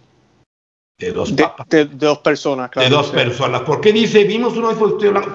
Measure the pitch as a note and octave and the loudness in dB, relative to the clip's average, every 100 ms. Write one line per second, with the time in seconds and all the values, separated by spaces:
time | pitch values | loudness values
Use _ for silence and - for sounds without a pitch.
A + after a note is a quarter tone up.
0 | _ _ _ _ _ _ _ _ _ - | _ _ _ _ _ _ _ _ _ -12
1 | F2+ F2 G2 C3 D#3+ - B2 D#3+ D3 C#3 | -8 -6 -2 0 -2 -4 0 2 2 0
2 | D3+ C#3+ - D3 D#3 C3 B2+ - B2+ D3 | -2 0 0 -2 -2 -4 -6 -2 2 2
3 | - - B2+ A#2 B2+ B2 C#3 C#3+ G#3+ A3 | 0 -2 -2 -2 -2 -2 -2 0 2 2
4 | A3+ G#3+ G3 A3 A#3+ A3 A3+ A3 G#3 - | 4 4 4 2 -2 -2 -2 0 0 0
5 | G3+ G3 G3 | 0 0 -2